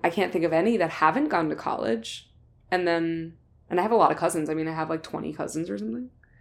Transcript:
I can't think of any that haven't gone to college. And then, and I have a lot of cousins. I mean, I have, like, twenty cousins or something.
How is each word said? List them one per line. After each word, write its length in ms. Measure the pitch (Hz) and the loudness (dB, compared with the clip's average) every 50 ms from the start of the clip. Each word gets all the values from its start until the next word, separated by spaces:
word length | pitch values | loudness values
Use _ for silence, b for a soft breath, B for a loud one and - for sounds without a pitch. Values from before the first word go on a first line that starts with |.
| - | -2
I 60 | 175 | 0
can't 220 | 170 208 185 180 - | 2 0 -2 0 0
think 100 | 175 165 | 0 2
of 80 | 165 160 | 2 2
any 220 | 165 180 226 233 | 4 4 4 2
that 120 | 190 170 160 | 2 0 0
haven't 400 | - - 160 156 160 269 302 302 | 0 2 2 4 4 4 0 2
gone 200 | 196 170 160 151 | 2 0 0 0
to 60 | 151 | -4
college. 760 | - - - - - - 226 233 226 226 - - - - _ _ - - _ _ _ _ - | -4 -4 -4 -4 -2 -2 -2 -2 -2 -4 -10 -14 -14 -18 _ _ -20 -20 _ _ _ _ -2
And 160 | 185 180 175 | -2 0 2
then, 500 | 170 170 165 165 165 165 165 165 165 - - _ _ _ - - - | 2 2 2 0 0 -2 -4 -6 -8 -12 -18 _ _ _ -20 -10 -2
and 100 | 175 175 | 0 0
I 40 | 190 | 2
have 80 | 214 | 4
a 40 | 233 | 6
lot 160 | 208 160 147 | 6 6 6
of 60 | 156 | 4
cousins. 320 | 160 170 170 170 160 151 156 | 2 0 0 0 0 -2 -2
I 40 | 156 | -2
mean, 140 | 160 160 | -2 -2
I 60 | 160 160 | -4 -4
have, 160 | 160 156 160 | -4 -4 -4
like, 120 | 160 160 - | -4 -6 -6
twenty 300 | - - 156 151 156 151 | -8 -8 -8 -6 -8 -6
cousins 360 | 151 - - - 160 170 185 | -6 -8 -6 -6 -6 -6 -6
or 80 | 202 | -6
something. 320 | 202 214 220 226 247 254 254 - - b b b b | -6 -6 -6 -6 -8 -8 -12 -14 -20 b b b b